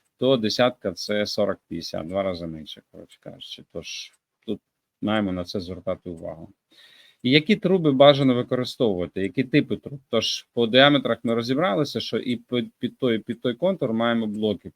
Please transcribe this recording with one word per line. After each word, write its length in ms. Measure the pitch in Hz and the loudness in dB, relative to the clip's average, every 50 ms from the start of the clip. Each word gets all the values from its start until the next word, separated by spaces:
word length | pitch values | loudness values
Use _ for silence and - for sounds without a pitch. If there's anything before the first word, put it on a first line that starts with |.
| _ _ _ | _ _ _
то 200 | - 127 131 135 | -2 2 2 2
десятка — 540 | 117 110 104 - - 123 123 - _ - 98 87 | 2 2 -2 0 2 0 0 0 _ -8 -8 -6
це 320 | - - - 104 104 104 | -6 -6 -4 -2 -2 -2
сорок, 340 | - - 110 101 98 87 _ _ | -2 0 0 0 0 -2 _ _
п'ятдесят, 400 | - - 85 - - 92 92 80 | -12 -10 -10 -10 -8 -8 -8 -8
два 160 | 82 92 98 95 | -4 -4 -2 -2
рази 240 | 95 90 85 85 | -2 -4 -6 -8
менше, 340 | 82 80 78 73 - - - _ _ | -10 -10 -12 -14 -16 -18 -20 _ _
коротше 280 | _ 87 85 _ - _ | _ -20 -20 _ -20 _
кажучи. 420 | - - - - - - - - 73 _ - | -18 -18 -18 -18 -18 -18 -18 -20 -20 _ -14
Тож 400 | 85 80 - - - - - _ _ _ _ _ _ - | -14 -12 -12 -14 -14 -16 -18 _ _ _ _ _ _ -8
тут 160 | 113 104 - _ _ _ _ _ _ _ - | -8 -8 -8 _ _ _ _ _ _ _ -6
маємо 300 | - 104 107 107 101 95 | -4 -2 0 0 0 -2
на 120 | 92 90 90 | -4 -6 -8
це 160 | - - 101 | -8 -8 -8
звертати 500 | 82 87 92 85 - 95 90 - - 90 | -8 -8 -12 -8 -6 -8 -8 -6 -8 -12
увагу. 400 | 85 80 87 85 78 80 87 - - _ _ _ _ _ - - _ _ _ _ _ _ - | -12 -10 -12 -14 -14 -14 -18 -20 -20 _ _ _ _ _ -20 -20 _ _ _ _ _ _ 0
І 80 | 127 | 4
які 240 | 139 156 151 - 208 | 4 4 6 4 0
труби 360 | - - 185 190 180 156 147 | 2 2 0 2 4 2 2
бажано 440 | 135 131 139 147 139 135 139 131 123 | 6 8 8 8 8 8 4 2 2
використовувати, 840 | 123 117 - 131 123 123 - - - 127 107 95 87 87 80 - 95 | 2 0 -2 -4 -4 -4 -6 -2 0 0 0 2 0 -4 -6 -4 -4
які 220 | 98 95 - 135 127 | -4 -2 -2 -4 -4
типи 340 | 131 - 143 - - 107 | 2 2 2 2 2 -6
труб? 220 | - - - 143 - _ - | -6 -6 -14 -16 -16 _ -2
Тож 380 | 120 110 - - - - - _ - | -2 0 0 -2 -6 -8 -10 _ -2
по 140 | 120 117 | 0 0
діаметрах 500 | 110 117 131 139 147 147 135 131 123 113 - - | 4 6 6 6 6 4 2 2 0 -2 -2 0
ми 120 | 117 117 | -2 -2
розібралися, 640 | 117 117 123 131 147 175 196 196 165 139 - - 110 | -2 0 -2 -2 -2 0 0 0 0 -2 -2 -4 -6
що 180 | - - 123 | -6 -4 -6
і 180 | 113 - 123 120 | -4 -4 -4 -6
під, 360 | 117 - - 123 123 113 110 _ - | -6 -6 -4 -4 -4 -4 -4 _ -8
під 180 | 127 113 - | -8 -8 -6
той, 220 | - 131 123 113 107 | -2 -2 0 0 -2
під 220 | - - 113 - | -2 -8 -10 -4
той 120 | - 123 117 | -4 -4 -4
контур 400 | - 175 190 190 - 143 113 113 | 0 -2 -2 -2 -2 -4 -2 0
маємо 340 | 113 117 120 117 117 113 | 0 0 0 0 0 -2
блоки. 440 | 107 104 107 107 107 98 - - 87 _ | -4 -4 -2 -2 -2 -2 -2 -8 -16 _